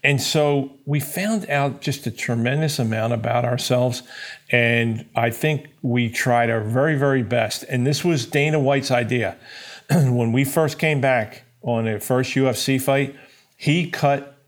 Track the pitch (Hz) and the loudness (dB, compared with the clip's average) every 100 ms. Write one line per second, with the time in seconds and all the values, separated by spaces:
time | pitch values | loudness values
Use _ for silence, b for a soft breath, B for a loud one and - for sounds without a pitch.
0 | 139 143 - 160 147 143 135 - - 147 | 2 0 0 0 2 2 -2 -10 -4 -2
1 | - - 196 220 180 143 139 - - 139 | -2 -6 -2 -4 -2 -2 -2 -4 -6 -4
2 | - - - 117 117 143 156 139 117 110 | -6 -8 -4 -2 0 0 0 0 -2 0
3 | 113 120 117 120 120 123 - 123 127 123 | -2 -2 0 0 0 -2 0 2 2 -2
4 | - B B B B 120 117 117 117 113 | -10 B B B B 2 4 2 2 -2
5 | - - 117 113 156 151 - _ 131 120 | -4 -2 0 0 -2 -2 -6 _ -2 0
6 | 120 110 - 120 117 113 107 117 147 151 | 0 -2 2 2 2 0 0 0 2 2
7 | 139 135 110 120 110 - - 131 123 143 | 2 2 0 0 0 -4 -4 -2 0 0
8 | 175 160 117 147 147 156 135 139 135 123 | 0 0 0 0 2 2 2 0 2 0
9 | 117 123 104 - B B B B B 156 | 0 0 -2 -6 B B B B B 2
10 | 135 120 117 117 139 170 156 151 160 147 | 4 2 2 2 2 2 0 0 0 2
11 | 135 127 107 - _ _ 131 117 113 107 | 2 2 0 -10 _ _ -4 -2 0 -4
12 | - 127 127 - 135 120 - 135 131 135 | 0 0 0 2 0 0 0 0 2 0
13 | 139 B B B B _ - 156 175 - | 0 B B B B _ 0 0 0 0
14 | 147 139 - - | 0 0 -4 -20